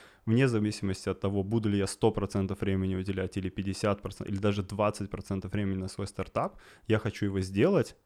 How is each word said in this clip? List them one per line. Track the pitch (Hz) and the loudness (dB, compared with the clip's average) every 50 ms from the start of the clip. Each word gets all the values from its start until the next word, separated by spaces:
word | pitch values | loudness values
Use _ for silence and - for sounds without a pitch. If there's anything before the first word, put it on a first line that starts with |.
| - - - _ - | -20 -20 -20 _ 0
вне | 113 110 123 135 | 2 4 6 6
зависимости | 131 117 107 104 104 104 - - 98 95 - - 101 | 4 4 2 2 0 0 -2 -2 -2 -2 -2 -2 -4
от | 95 - | -4 -2
того, | - 98 101 101 | -2 -2 0 0
буду | 95 98 113 117 107 107 | 0 0 0 2 2 2
ли | 101 101 | 2 2
я | 98 | 2
сто | - - - - 110 | 0 0 2 2 2
процентов | - 107 101 98 - 101 98 95 98 - | 2 2 -2 -2 0 -2 0 -2 -2 -2
времени | 107 98 98 95 95 95 92 | -2 0 0 0 0 0 -2
уделять | 92 92 101 95 95 92 90 - | -2 -2 -4 -4 -4 -4 -4 -4
или | 101 92 92 | -4 -4 -4
пятьдесят | - - 95 98 92 - - 104 98 - | -4 -4 -4 -4 -4 0 0 0 0 0
процентов, | - 98 - - - - | -4 -10 -10 -8 -8 -6
или | 104 98 | -4 0
даже | 104 104 98 104 | 0 0 0 0
двадцать | 95 - 104 98 104 104 101 - 101 95 | -2 -4 0 0 0 0 0 -2 -6 -8
процентов | - - - - 101 95 92 92 | -8 -10 -6 -6 -6 -6 -4 -4
времени | - 104 101 98 95 95 | -4 -2 -2 -2 -2 -2
на | 95 95 | -4 -6
свой | - - 101 | -6 -8 -8
стартап, | - - - 95 - - 110 135 - - - - - - - _ | -8 -6 -8 -8 -4 -2 -2 -2 -2 -6 -12 -20 -20 -20 -10 _
я | - 110 107 | 2 2 2
хочу | - - - - 104 | 2 0 -2 -2 -2
его | 101 98 95 | 0 0 0
сделать, | 92 92 95 98 123 180 202 156 117 - - _ _ | -2 0 2 4 4 6 6 4 2 0 -4 _ _